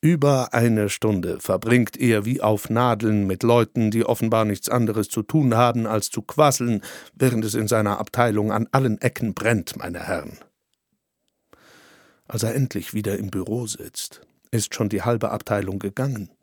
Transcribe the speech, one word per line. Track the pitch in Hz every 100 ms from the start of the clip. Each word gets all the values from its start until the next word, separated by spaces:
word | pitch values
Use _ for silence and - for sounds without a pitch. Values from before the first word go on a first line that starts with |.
Über | 156 170 143 135 120
eine | 120 117 110 104
Stunde | - 110 101 87 76
verbringt | - 95 110 123 113 -
er | 123 110
wie | 104 131
auf | 107 104 -
Nadeln | 113 123 110 110 107 98
mit | 95
Leuten, | 120 120 113 - 110
die | 110
offenbar | 110 120 113 113
nichts | 110 101 -
anderes | 123 110 110 98
zu | -
tun | 107 156 139
haben, | 113 123 117 113
als | 110 -
zu | -
quasseln, | - - 151 127 120 110 - - -
während | - 135 120
es | 110
in | 113 107
seiner | 113 104 104
Abteilung | 110 - 120 107 107
an | 107 113
allen | 135 131 107
Ecken | 120 - 113
brennt, | 92 107 113 87 -
meine | 92 85
Herren. | 78 87 73 - - _ _ _ _ _ _ _ _ _ _ _ _ - - _ _ _ _
Als | 113
er | 113 127
endlich | 131 - -
wieder | 110 107 101
im | 104
Büro | 95 92 113 117
sitzt, | - - - - - _ _ _
ist | 117 107
schon | - 107
die | 101
halbe | 117 120 -
Abteilung | 104 - 104 98 98
gegangen. | 101 98 135 117 98 _